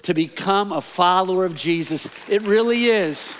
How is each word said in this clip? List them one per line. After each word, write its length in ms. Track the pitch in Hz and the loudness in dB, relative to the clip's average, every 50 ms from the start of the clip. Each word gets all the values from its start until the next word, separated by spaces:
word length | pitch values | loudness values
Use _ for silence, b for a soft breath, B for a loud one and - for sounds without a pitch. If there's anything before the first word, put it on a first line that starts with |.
to 120 | - - 175 | -2 -2 0
become 580 | 156 165 160 - - - 185 196 196 208 202 | 0 0 -2 -4 -6 -2 0 0 0 0 -2
a 100 | 185 156 | -4 -6
follower 640 | - - - - 180 175 180 185 190 185 185 185 185 | -6 -6 -2 2 2 4 4 4 2 2 0 0 0
of 120 | 180 165 | -2 -4
Jesus. 520 | 147 135 165 170 165 160 143 160 147 - - B B B B | -4 -2 -2 -2 -2 -2 -4 -4 -6 -6 -8 B B B B
It 140 | 196 208 | -2 0
really 420 | 220 208 202 220 226 233 240 240 240 | 2 2 2 4 4 2 2 2 4
is. 500 | 240 226 214 185 160 147 - - - - - | 2 4 2 2 0 -2 -6 -10 -12 -12 -16